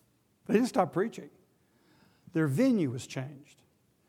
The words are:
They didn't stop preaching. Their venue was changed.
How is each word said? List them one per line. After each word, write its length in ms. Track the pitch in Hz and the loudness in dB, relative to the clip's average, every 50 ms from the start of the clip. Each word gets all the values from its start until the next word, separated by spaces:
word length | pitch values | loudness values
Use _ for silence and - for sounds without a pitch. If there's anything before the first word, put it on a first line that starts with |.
| _ _ _ _ _ _ _ _ _ | _ _ _ _ _ _ _ _ _
They 80 | - - | 2 2
didn't 140 | 214 254 - | 2 2 2
stop 240 | - - 180 135 | 2 0 0 2
preaching. 380 | - 165 208 226 - - - - - _ _ _ _ _ _ _ _ _ _ _ _ _ _ _ _ _ _ - - | 0 -2 -2 -2 -6 -12 -16 -18 -20 _ _ _ _ _ _ _ _ _ _ _ _ _ _ _ _ _ _ -4 -2
Their 120 | 165 160 | 0 0
venue 440 | 143 131 175 262 269 240 202 156 127 | 2 2 2 2 4 4 2 0 0
was 160 | 123 120 - | -2 -6 -10
changed. 560 | - - 139 131 143 147 - - - - _ _ _ _ _ _ _ _ _ _ | -10 -10 -10 -10 -10 -12 -18 -20 -20 -20 _ _ _ _ _ _ _ _ _ _